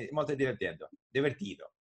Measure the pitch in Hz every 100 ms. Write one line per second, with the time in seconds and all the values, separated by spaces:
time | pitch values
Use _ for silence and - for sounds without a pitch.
0 | 113 151 147 135 135 107 90 82 - -
1 | _ 131 143 - 196 - 73 _